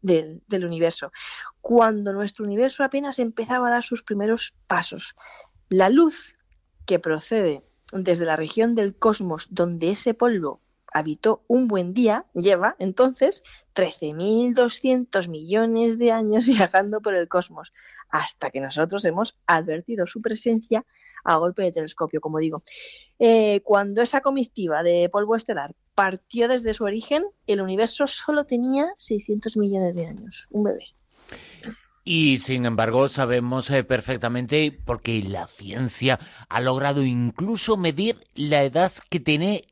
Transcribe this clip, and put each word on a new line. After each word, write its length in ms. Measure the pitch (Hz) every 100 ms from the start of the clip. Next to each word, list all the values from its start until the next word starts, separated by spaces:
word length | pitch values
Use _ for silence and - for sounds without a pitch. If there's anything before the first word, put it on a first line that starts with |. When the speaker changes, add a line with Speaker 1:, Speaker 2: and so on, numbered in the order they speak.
Speaker 1:
del, 400 | 190 165 156 160 -
del 160 | 196
universo, 480 | 175 165 165 - 139 - - - - -
cuando 520 | - 240 226 214 202
nuestro 320 | 196 202 -
universo 380 | 208 202 262 -
apenas 380 | 269 277 285 262
empezaba 480 | 240 226 226 254 247
a 40 |
dar 120 | 240
sus 180 | 240 233
primeros 540 | - 208 208 226 - - -
pasos. 480 | 120 - - - - - - - _ -
La 200 | 185 190
luz 440 | 269 330 - - _ _ _ _ _ -
que 120 | 175
procede 640 | 175 156 - 226 185 143 - _ _
desde 320 | 190 180 170
la 120 | 165 156
región 380 | 156 220 226
del 220 | 226 202 -
cosmos 520 | 226 208 185 160 -
donde 400 | 180 175 170 165
ese 240 | 202 254
polvo 480 | 226 240 214 151 - _ _ _
habitó 540 | - 156 151 220 - -
un 220 | 240 247
buen 240 | 196 175
día, 320 | 202 233 226 -
lleva 420 | - 185 180 208 -
entonces 640 | 185 190 254 254 277 - - - _
trece 400 | - 175 - 151
mil 400 | 156 190 226 247
doscientos 760 | 240 240 - 262 254 247 196 175
millones 720 | 160 160 208 226 226 233 226
de 120 | 240
años 340 | 226 214 220 233
<laughs> 20 |
viajando 540 | 226 180 190 202 214
por 120 | 214
el 140 | 185 170
cosmos, 460 | 180 - 156 - _ - - -
hasta 400 | 151 - - 143
que 120 | 135
nosotros 440 | 135 147 165 202
hemos 340 | 190 170 226 - -
advertido 600 | 165 165 156 - 220 175
su 160 | -
presencia 640 | 226 220 240 226 226 226 - _ _ -
a 140 | - 160
golpe 280 | 175 185
de 80 | 185
telescopio, 500 | 165 156 - 156 156
como 160 | 156 156
digo. 240 | 160 156 - - - - - -
Eh, 420 | 240 226 214 202
cuando 380 | - 202 202 202
esa 220 | 240 277
comitiva 600 | 277 277 233 - 175 151
de 280 | 170 175 175
polvo 240 | 202 208 226
estelar 380 | 226 185 143 - _
partió 540 | - 190 185 _ 233 233
desde 240 | 254 226
su 120 | 214
origen, 420 | 208 214 - 294 392 - -
el 140 | 202
universo 460 | 190 190 233 - 285
solo 400 | - - 294 285
tenía 480 | 240 247 269 330 403
seiscientos 640 | - 208 - 208 220 214
millones 360 | 202 196 180
de 120 | 175 165
años, 400 | - - - -
un 140 | 208
bebé. 220 | 208 - - _ _ _ - - - - - 220 _ _ -
Speaker 2:
Y, 280 | 165 156 131
sin 260 | - 127
embargo, 440 | 120 113 113 123 139
sabemos, 600 | 139 127 123 123 131 123
eh, 160 | 139
perfectamente, 960 | 120 127 123 127 120 123 123 151 151 143 -
porque 360 | 120 - 113
la 240 | 101 95 80
ciencia 720 | - 101 104 127 - 131 127 - - -
ha 120 | 113
logrado 400 | 127 131 139 143
incluso 720 | 131 120 120 - 190 226 - 208
medir 420 | 175 147 214 226 -
la 300 | - 147 147
edad 260 | 139 139 180 - -
que 100 | 175
tiene 440 | 143 151 185 208 -